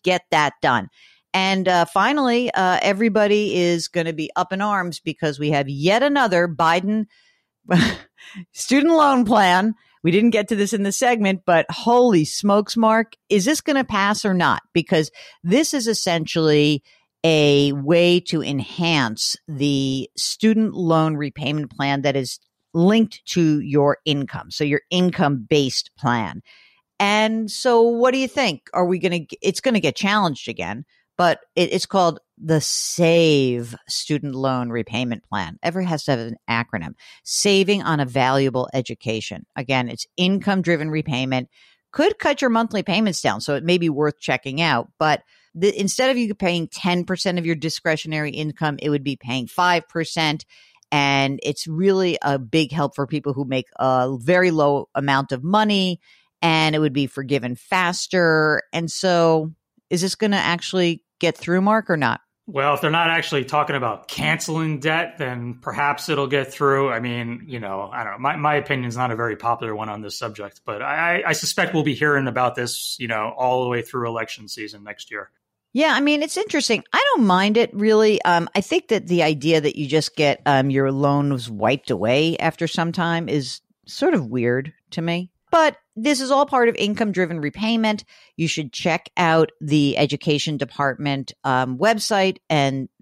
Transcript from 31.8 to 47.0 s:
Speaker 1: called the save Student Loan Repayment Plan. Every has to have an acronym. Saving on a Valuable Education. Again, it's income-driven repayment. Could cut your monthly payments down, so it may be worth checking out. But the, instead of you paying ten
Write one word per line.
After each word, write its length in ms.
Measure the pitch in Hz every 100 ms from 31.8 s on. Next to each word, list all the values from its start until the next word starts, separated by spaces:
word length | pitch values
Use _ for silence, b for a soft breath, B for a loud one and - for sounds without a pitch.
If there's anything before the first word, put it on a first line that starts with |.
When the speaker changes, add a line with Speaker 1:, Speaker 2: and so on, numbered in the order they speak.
| -
Speaker 1:
called 340 | 196 175 156 _ -
the 200 | 160 156
save 1160 | - - - - 165 170 165 143 131 120 117 120 -
Student 460 | - - 147 143
Loan 380 | 131 135 127 123
Repayment 520 | 117 107 123 123 113
Plan. 360 | - 104 82 -
Every 240 | 165 180 180
has 180 | 156 -
to 60 |
have 60 | 123
an 180 | 117 117 -
acronym. 460 | 117 120 101 80 - B B
Saving 600 | - - 208 196 190 202
on 160 | - 151
a 60 | 131
Valuable 600 | 127 127 135 135 123 123
Education. 720 | 131 120 117 117 110 - 92 - -
Again, 320 | 123 131 120
it's 200 | 117 - -
income-driven 720 | 180 196 202 190 170 165 156
repayment. 580 | 156 151 127 131 131 127 b b b b
Could 260 | - 330 440
cut 240 | 320 285
your 80 | 262
monthly 320 | 226 226 214
payments 400 | 175 190 214 156
down, 180 | 135 104
so 140 | 139
it 100 | 139
may 140 | 165 180
be 100 | 170
worth 320 | 139 151 -
checking 420 | - 127 139 135
out. 280 | 165 123 - -
But 240 | 156 147 b b b
the, 260 | 165 196 -
instead 300 | 196 - 262
of 80 | 247
you 160 | 226
paying 340 | 208 185 175 160
ten 380 | - 180 180